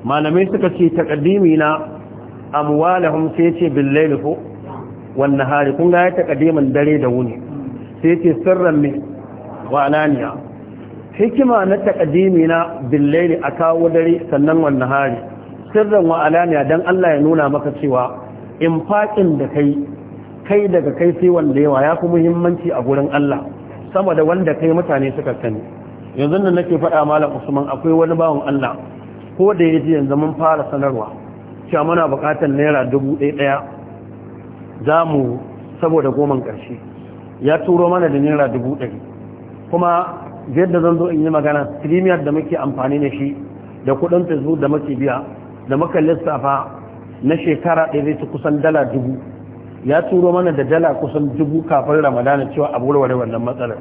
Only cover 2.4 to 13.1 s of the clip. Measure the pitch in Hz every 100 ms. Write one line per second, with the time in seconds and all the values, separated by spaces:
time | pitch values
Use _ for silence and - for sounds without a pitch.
2.4 | - 147 151 147 165 185 170 156 160 160
3.4 | 170 170 170 139 139 143 156 135 139 175
4.4 | - - - - - - - - 139 139
5.4 | 131 147 143 - 170 175 180 180 165 143
6.4 | 156 160 135 131 147 151 127 123 123 117
7.4 | - - 131 123 - - 160 170 170 156
8.4 | - 185 180 156 143 - - - - -
9.4 | - - - 135 143 151 151 139 117 -
10.4 | - - - - - - - - 220 240
11.4 | 262 233 190 196 202 - 160 156 190 180
12.4 | 160 165 165 - 131 143 143